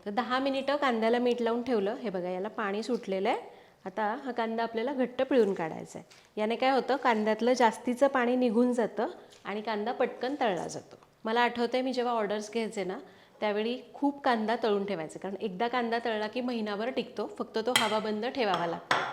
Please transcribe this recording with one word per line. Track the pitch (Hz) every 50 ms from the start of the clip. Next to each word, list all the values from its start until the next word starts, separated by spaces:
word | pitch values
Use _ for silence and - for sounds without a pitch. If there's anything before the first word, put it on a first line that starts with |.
| -
तर | 208
दहा | 202 247 233 226 254 262
मिनिटं | 269 277 269 269 269 269 285
कांद्याला | 285 285 254 233 220 220 226 240 240
मीठ | 247 247 240 240
लावून | 233 226 233 240 240
ठेवलं. | 262 240 214 196 196 240
हे | 285 247 208
बघा, | 185 185 175 180
याला | 185 180 190
पाणी | 214 214 - 220 196 196 214 226
सुटलेलं | - 240 226 - 196 190 190 196 233
आहे. | 277 480 - - - - - - - _ -
आता | 190 185 214 214 208 226 294 277
हा | 254
कांदा | 240 - 226 226 226 226 233
आपल्याला | 226 226 226 226 269 294
घट्ट | 262 247 247 254 -
पिळून | 269 - 294 247 214 196 185
काढायचा | 180 165 160 - - - - - -
आहे. | - - - - - _ _ 214
याने | 214 220 233
काय | 220 262 262
होतं, | 269 254 - - 254
कांद्यातलं | 277 - 254 226 214 214 220 214 214 226 247 254
जास्तीचं | 226 240 220 220 - - 247 240 247 277
पाणी | 277 - 262 240 240 254
निघून | 254 254 240 202 233 247 247 240
जातं | 247 220 190 - 208 240 339 - - - - - - -
आणि | 185 202 220
कांदा | 214 240 214 208 208 233
पटकन | 240 - 254 240 - - 233 254 294 294
तळला | 262 220 180 160 165
जातो. | 165 156 143 - - - - - - _ _ -
मला | 220 226 240
आठवतंय | 240 233 233 240 240 233 254 254
मी | 254 269 247
जेव्हा | 254 233 247 240
ऑर्डर्स | 226 208 196 208 214 208 - -
घ्यायचे | 233 226 208 - 202 185
ना, | 180 190 277 - - - - - - - -
त्यावेळी | 214 214 202 208 220 233 247 254 - - -
खूप | - 277 285 277 285 -
कांदा | 269 240 220 220 214 233 233 247
तळून | 220 202 202 196
ठेवायचा, | 202 196 165 156 151 - 170
कारण | - 190 196 -
एकदा | 220 214 180 185 233
कांदा | 240 247 254 233 226 226 233 240
तळला | 240 220 214 214
की | 214 214 254
महिनाभर | 247 254 247 226 214 208 202 202 226 254
टिकतो, | 262 254 208 - - - 214 302 - -
फक्त | 226 - -
तो | 220 220 247 254
हवा | - 233 214 214 220
बंद | 208 214 214 208 220
ठेवावा | 254 262 277 226 202 180 165 170
लागतो. | 170 170 175 - - - - - -